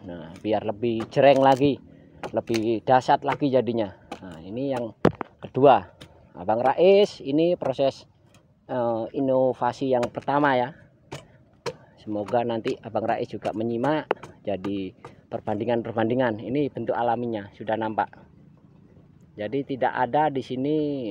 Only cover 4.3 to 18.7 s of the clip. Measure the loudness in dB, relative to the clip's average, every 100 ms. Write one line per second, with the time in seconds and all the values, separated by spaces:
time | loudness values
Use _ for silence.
4.3 | -16 -12 -6 -4 -4 -6 0 0 0 -12
5.3 | _ -8 6 8 8 2 -18 -20 -20 -20
6.3 | -8 -2 0 2 4 6 6 4 0 -4
7.3 | 0 0 0 -4 -2 -2 -2 -12 _ _
8.3 | _ _ _ -8 -4 -2 -2 -4 -4 0
9.3 | 2 2 0 -2 -2 0 0 -2 -6 -2
10.3 | 2 4 2 0 -6 -20 _ -20 -20 -20
11.3 | -20 _ _ -12 -12 -18 -16 -8 -8 -2
12.3 | -2 0 -2 -4 -6 -6 -4 -2 -2 -4
13.3 | -8 -6 -4 -4 -2 -2 -2 -4 -8 -12
14.3 | -12 -8 -6 -6 -8 -8 -12 -20 -20 -14
15.3 | -10 -6 -4 -2 -2 -2 -2 0 0 0
16.3 | -2 -6 -4 -4 -4 -4 -2 -2 -2 -4
17.3 | -6 -8 -10 -6 -4 -2 -2 -4 -6 -20
18.3 | -20 -20 -20 -20